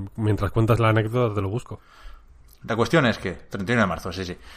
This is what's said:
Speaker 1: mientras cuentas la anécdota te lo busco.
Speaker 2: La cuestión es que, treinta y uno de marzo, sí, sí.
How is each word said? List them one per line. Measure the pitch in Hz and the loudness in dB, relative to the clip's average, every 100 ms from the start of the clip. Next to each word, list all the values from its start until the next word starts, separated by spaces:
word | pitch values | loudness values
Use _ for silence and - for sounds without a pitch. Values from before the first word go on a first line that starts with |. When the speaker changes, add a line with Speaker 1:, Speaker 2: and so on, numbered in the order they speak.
| 98 - | -8 -2
Speaker 1:
mientras | 110 101 98 | 0 2 0
cuentas | - 110 110 | 2 2 4
la | 113 | 4
anécdota | 110 110 123 120 | 4 2 0 0
te | 104 | 0
lo | 98 | -2
busco. | 117 - 101 - - - - - - - - | -4 -8 -18 -18 -20 -20 -20 -20 -20 -20 -16
Speaker 2:
La | - 113 | -6 -2
cuestión | 110 165 127 | 2 4 2
es | 101 | 0
que, | 98 | -4
treinta | 85 - - 95 | -8 -10 -8 -2
y | |
uno | 120 | 2
de | 98 | 2
marzo, | 82 95 | -2 -6
sí, | 87 | -8
sí. | 90 90 - | -8 -10 -14